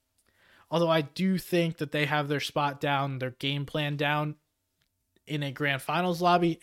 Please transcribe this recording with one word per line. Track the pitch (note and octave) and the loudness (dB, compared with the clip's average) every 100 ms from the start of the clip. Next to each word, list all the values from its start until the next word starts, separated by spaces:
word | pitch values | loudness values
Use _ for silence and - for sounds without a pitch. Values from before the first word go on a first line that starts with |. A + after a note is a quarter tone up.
| _ _ _ _ _ _ - | _ _ _ _ _ _ -4
Although | E3 E3 | 0 4
I | D#3+ | 2
do | C#3+ - F#3+ F#3 | 0 -2 0 0
think | - F3 E3 - | 0 0 0 -2
that | D3 | -4
they | D3 C#3+ | -2 0
have | D3+ C#3+ | 0 0
their | C#3+ | -2
spot | - D#3 C#3+ C#3 | -2 -2 -2 -2
down, | D3 C#3 C#3 C3 | 0 0 0 -4
their | B2+ | -8
game | - C#3 C#3+ C#3 | -4 -4 -2 -4
plan | D#3 D3 D3 | -2 -2 0
down | D3 D3+ D3+ D3+ _ _ _ _ _ _ _ _ - | 0 0 -2 -6 _ _ _ _ _ _ _ _ -8
in | D3 | -4
a | C#3 | -4
grand | C3+ D3 C3+ | -2 0 0
finals | - D#3 F3+ E3 | 0 0 0 2
lobby | F3 F3 E3+ D#3+ | 4 4 4 0